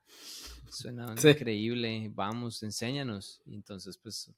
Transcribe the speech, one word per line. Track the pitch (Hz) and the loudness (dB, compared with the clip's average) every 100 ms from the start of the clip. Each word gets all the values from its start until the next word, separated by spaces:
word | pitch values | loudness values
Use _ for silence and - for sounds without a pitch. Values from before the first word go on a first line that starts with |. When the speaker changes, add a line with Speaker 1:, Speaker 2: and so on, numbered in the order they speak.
| - - - - - - - | -18 -18 -14 -12 -14 -14 -12
Speaker 1:
suena | - - 120 117 113 | -10 -8 -6 -4 6
Speaker 2:
Sí. | 151 | 8
Speaker 1:
increíble, | 143 120 104 113 123 117 110 107 | 8 6 2 2 2 0 0 -2
vamos, | 107 98 120 117 - | -2 -2 -2 -4 -4
enséñanos". | 107 - 117 143 131 101 - - - | -4 -2 -2 -2 -2 -4 -8 -14 -14
Y | 104 | -14
entonces, | - 95 95 - | -10 -12 -12 -12
pues, | 110 - - | -10 -10 -10